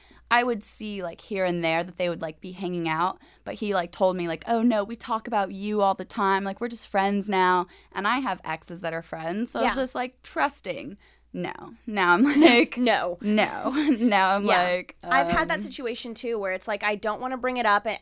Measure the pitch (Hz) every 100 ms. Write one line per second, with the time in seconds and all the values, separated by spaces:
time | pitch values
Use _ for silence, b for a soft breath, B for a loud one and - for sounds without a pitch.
0 | b b _ 240 247 220 - - 214 202
1 | 175 - - 196 185 175 165 165 180 -
2 | 175 170 160 156 185 180 185 175 165 160
3 | 180 - b b - 208 208 196 175 -
4 | 190 180 170 165 - 233 240 214 202 233
5 | - 226 226 220 190 196 208 208 196 190
6 | 185 - 196 196 196 190 233 233 - 202
7 | 196 202 196 190 185 180 175 b b -
8 | 208 247 262 180 - 160 - 175 170 165
9 | 160 165 160 196 247 247 233 254 254 262
10 | 254 - - 339 285 - 196 160 117 202
11 | b b _ 180 175 - - 226 - 208
12 | 180 175 285 285 320 240 - 240 247 185
13 | 175 175 208 214 185 - - 269 302 226
14 | 233 202 190 196 202 180 180 180 180 -
15 | 175 269 339 339 330 320 214 262 247 240
16 | 247 220 240 226 196 185 - 202 208 208
17 | 214 208 254 262 247 254 220 208 220 202